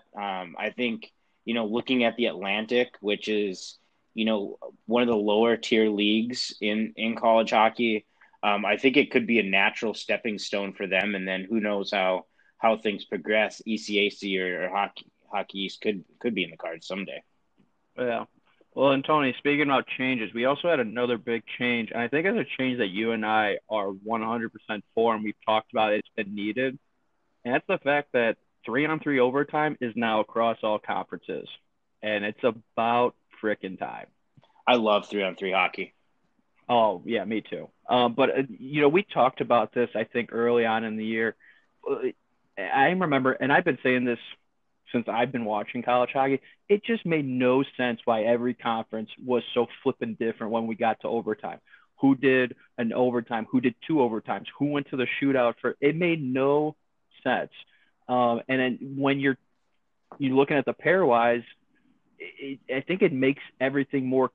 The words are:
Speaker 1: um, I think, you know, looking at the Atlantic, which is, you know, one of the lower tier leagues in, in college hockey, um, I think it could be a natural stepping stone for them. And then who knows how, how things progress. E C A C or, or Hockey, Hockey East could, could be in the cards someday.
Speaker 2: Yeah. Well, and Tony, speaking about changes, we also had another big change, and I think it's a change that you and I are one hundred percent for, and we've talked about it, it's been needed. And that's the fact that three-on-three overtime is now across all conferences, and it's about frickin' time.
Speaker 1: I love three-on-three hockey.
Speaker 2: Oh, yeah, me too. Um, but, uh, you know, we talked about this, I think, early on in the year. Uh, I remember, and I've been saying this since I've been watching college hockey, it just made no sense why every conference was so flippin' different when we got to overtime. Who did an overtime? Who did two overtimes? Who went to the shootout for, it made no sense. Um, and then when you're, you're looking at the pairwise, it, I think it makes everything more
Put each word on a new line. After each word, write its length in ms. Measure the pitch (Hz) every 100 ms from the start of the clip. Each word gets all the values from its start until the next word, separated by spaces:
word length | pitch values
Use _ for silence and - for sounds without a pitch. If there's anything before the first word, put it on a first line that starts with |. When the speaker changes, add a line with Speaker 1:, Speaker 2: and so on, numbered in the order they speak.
| _ 101
Speaker 1:
um, 400 | 101 92 90 -
I 120 | 107
think, 420 | - 120 110 - _ _ _ -
you 80 |
know, 120 | 117 107
looking 380 | 117 120 131
at 120 | 113 113
the 120 | 113
Atlantic, 680 | 82 98 104 110 123 123 -
which 260 | 101 101 -
is, 500 | 107 104 92 - - _ _ _
you 120 | 110 110
know, 320 | 107 98 - - - -
one 160 | 120
of 60 | 120
the 60 | 110
lower 420 | 104 104 117 113
tier 320 | - 113 110
leagues 640 | 104 104 110 120 123 - -
in, 320 | 107 107 110 -
in 200 | 113 113
college 360 | 117 113 110
hockey, 540 | 117 110 113 117 107 - _ _ _
um, 240 | 104 101 101
I 120 | 104
think 180 | 135 139
it 160 | 147
could 160 | 127 110
be 120 | 117
a 40 |
natural 500 | 98 95 104 - 113
stepping 460 | 98 - 104 117 101
stone 340 | - 104 98
for 140 | 95 98
them. 280 | 92 101 101
And 120 | 95
then 180 | 95 92
who 100 | 113
knows 320 | 104 101 98
how, 340 | 101 92 92 - _ _ _
how 200 | 113 110
things 280 | 110 101 -
progress. 560 | 101 101 107 101 - -
E 120 | 107
C 220 | - 101
A 100 | 101
C 300 | - 101 95
or, 240 | 92 87
or 60 | 90
Hockey, 380 | 98 98 - - _ _
Hockey 280 | 104 95 98
East 220 | 95 -
could, 220 | 107 98 - _
could 160 | 120 98
be 80 |
in 80 | 82
the 60 | -
cards 300 | 85 85 -
someday. 360 | 95 87 65 - _ _ _ _ _ _ -
Speaker 2:
Yeah. 280 | 123 113 110 _ _ _ _ -
Well, 160 | 139
and 140 | 135 139
Tony, 300 | 151 135 120
speaking 260 | 143 143
about 220 | 143 131 - -
changes, 360 | 131 127 104
we 120 | 113 127
also 220 | 143 175
had 120 | 151
another 380 | 110 113 123 117
big 240 | - 113 - -
change, 320 | 123 120 110
and 100 | 113
I 60 | 117
think 180 | 147 190
it's 140 | 226
a 180 | 135 -
change 220 | 131 123
that 80 | 101
you 240 | 95 113
and 120 | 113
I 360 | 107 110 107 95 -
are 200 | 107 101
one 340 | 95 104 113
hundred 280 | 110 117 113
percent 320 | - - 104 - -
for, 180 | 117
and 100 | 110
we've 120 | 107 - -
talked 260 | 110 -
about 220 | 117 107
it, 60 | 107
it's 100 | - -
been 180 | 101
needed. 460 | 101 104 107 131 135 _ _ _ _ _ _ 120
And 80 |
that's 140 | 143 -
the 100 | 180
fact 360 | 139 147 -
that 240 | 127 113 - _ _ -
three-on-three 540 | 120 151 156 147 135
overtime 580 | 123 135 147 156 151 -
is 140 | 123 120
now 260 | 117 110
across 360 | 104 113 117 110
all 160 | 110 107
conferences, 680 | - 98 - 90 - 78 - - _ _ _ _
and 240 | 107 104 104
it's 180 | 104
about 720 | 127 113 - - 117 120 123 - _ -
frickin' 340 | 107 104 95 90
time. 300 | 65 60 - _ _ _ _ _ -
Speaker 1:
I 120 | 123
love 300 | 107 104 -
three-on-three 440 | 104 95 87 98
hockey. 420 | 92 90 - 92 _ _ _ _ _ _ _ -
Speaker 2:
Oh, 360 | 120 107 90 98
yeah, 200 | 113 98
me 160 | 110
too. 280 | - 80 76 _ -
Um, 280 | 123 120 117
but, 140 | 131
uh, 120 | - 135 101
you 240 | 131 147
know, 80 | 147
we 140 | 175
talked 380 | - 156 123 -
about 320 | 120 120 110
this, 160 | 123 120
I 120 | 107 113
think, 240 | 123 110
early 340 | 113 120 120 113
on 180 | 110
in 140 | 113 110
the 80 | 110
year. 300 | 113 113 - - _ _ _ -
Uh, 100 | 127 127 - _ _ _ -
I 300 | 90 110 165
remember, 460 | 185 170 135 131
and 200 | 127 131
I've 120 | 160 175
been 140 | 127
saying 220 | 135 127 123
this 140 | 117 - - _ _ _ _ -
since 140 | 123 110
I've 220 | 110 131
been 120 | 131
watching 380 | 107 107 107 127
college 300 | 120 123 123
hockey, 260 | 139 135 135 - _ -
it 160 | 208 -
just 180 | 226 170
made 200 | 160 139
no 380 | 127 127 127 135 -
sense 240 | 123 117 -
why 160 | 113
every 320 | 110 120 123
conference 560 | 120 117 113 110 110 110 - 127
was 180 | 120 -
so 120 | 123 117 -
flippin' 320 | 135 - 117
different 400 | 107 113 - 110
when 140 | 113 113
we 80 | 107
got 260 | 117 110
to 60 | -
overtime. 520 | 117 107 107 98 - _ - _ _
Who 180 | 135 131
did 400 | 135 131 123 - _ -
an 160 | 117
overtime? 540 | - 127 120 117 117 110
Who 100 | 127
did 160 | 123 - -
two 100 | 156
overtimes? 500 | 123 110 - 101 - -
Who 80 | 143
went 220 | 143 139
to 40 | 135
the 120 | 120 -
shootout 360 | 139 135 120 -
for, 160 | 123 -
it 140 | 143 156
made 280 | 175 165
no 520 | 131 131 139 147 151 - _ _ _ _
sense. 280 | 131 107 73 - - _ _ _ -
Um, 340 | 123 120 117 -
and 120 | 131
then 180 | 127 120 135 135
when 220 | 139 139
you're, 180 | 139 131 _ _ _ _ _ _ _ -
you're 160 | 135 131
looking 220 | 135 147
at 80 | 123
the 80 |
pairwise, 720 | - 147 185 160 117 120 120 117 - _ _ _ _ _ -
it, 400 | 87 - 139 139 -
I 80 | 135
think 200 | - 185
it 120 | 185
makes 280 | 131 135 143 - -
everything 460 | 135 139 135 139 127
more 240 | 131 127